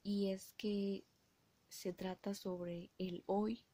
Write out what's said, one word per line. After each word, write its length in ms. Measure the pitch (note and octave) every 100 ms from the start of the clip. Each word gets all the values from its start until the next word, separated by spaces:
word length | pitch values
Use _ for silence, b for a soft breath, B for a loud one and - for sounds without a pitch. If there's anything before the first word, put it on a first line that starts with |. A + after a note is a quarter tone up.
Y 280 | G3+ G3+ G3
es 260 | F#3+ - -
que 480 | G#3 G3+ G3 G3 - _ _ _ _ _ _
se 240 | - F#3+
trata 400 | F3+ F#3 F#3 G3+
sobre 560 | G3+ F#3+ F3+ F3 F3 F#3 -
el 260 | F#3 F3 -
hoy 380 | G3 G#3+ A#3 _